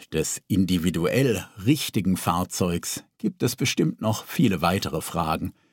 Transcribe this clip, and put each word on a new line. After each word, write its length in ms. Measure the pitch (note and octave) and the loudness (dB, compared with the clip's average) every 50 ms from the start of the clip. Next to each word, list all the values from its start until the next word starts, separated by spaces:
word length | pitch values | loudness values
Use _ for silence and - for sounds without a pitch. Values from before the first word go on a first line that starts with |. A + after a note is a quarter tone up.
| - - | -8 -4
des 300 | - D#2+ D2+ - - - - | -2 -2 -2 -2 -4 -8 -4
individuell 1000 | - - F#2 F#2+ E2+ F#2 F2 D#2+ F2+ D#2+ E2+ E2 - - B2+ C#3 B2+ G#2 F#2 - - - - F#2 | 0 2 2 4 4 2 2 2 0 0 0 0 2 2 2 2 2 0 -2 -4 -8 -12 -2 2
richtigen 540 | A#2+ D#3 C#3+ - - - A2+ E2 F#2+ F#2 | 2 2 2 0 -2 -2 -2 0 0 0
Fahrzeugs 840 | - - - E2+ F2 F#2 - - - F#2+ F2 E2+ E2+ - - - - - _ _ - | 0 0 0 0 0 0 -2 -2 -2 0 0 0 -2 -4 -6 -8 -8 -10 _ _ -6
gibt 240 | - G#3 - - - | -4 -4 -2 -2 -2
es 120 | A#2+ - | -2 -2
bestimmt 460 | - C3+ - - - E3 D#3 - - | -2 -2 0 0 2 0 0 0 -2
noch 240 | - A2 A2 - - | -2 -2 -2 -2 -6
viele 360 | - - - - G#2+ F#2+ D2+ | -4 0 2 2 2 2 2
weitere 400 | F2 E2+ F#2 G2 - - - D#2 | 2 2 2 0 0 -2 -4 -4
Fragen, 520 | - - - E2+ E2 D#2+ D#2+ - - F#2+ - _ _ _ | -6 -4 -2 -2 0 0 0 -2 -2 -6 -8 _ _ _